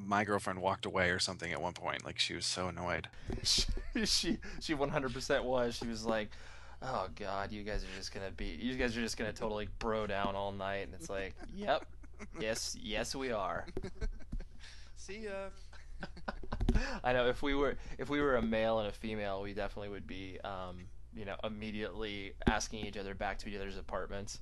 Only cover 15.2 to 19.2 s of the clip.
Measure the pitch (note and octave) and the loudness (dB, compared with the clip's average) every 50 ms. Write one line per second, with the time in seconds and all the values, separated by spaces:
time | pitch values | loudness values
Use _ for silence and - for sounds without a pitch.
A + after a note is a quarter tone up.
15.2 | A3 G#3 G3 G3 G3 F#3+ F#3+ - - - - - - - - - - - - - | -6 -6 -4 -4 -6 -6 -8 -10 -12 -12 -12 -12 -12 -10 -8 -8 -8 -8 -8 -8
16.2 | - - - - - - - - - - - - - - B3 G#3 - B2 B2+ B2 | -6 -6 -6 -6 -4 -4 -2 2 4 6 6 6 6 4 0 2 4 4 6 6
17.2 | B2 B2 B2 - - C#3+ C#3 C#3 C#3+ C3 - - - - - - C3 B2 C#3+ D3 | 6 6 4 4 2 4 4 6 6 4 4 0 -4 -6 -6 -4 -2 0 2 4
18.2 | D3 C#3+ C3 A#2+ A2+ A2 A2+ A2 A2 A2+ A2+ A2+ G#2+ G#2 G2 - - A2+ A2 G#2+ | 6 6 6 6 6 6 4 6 6 6 6 4 4 0 -2 -4 -4 -4 -2 0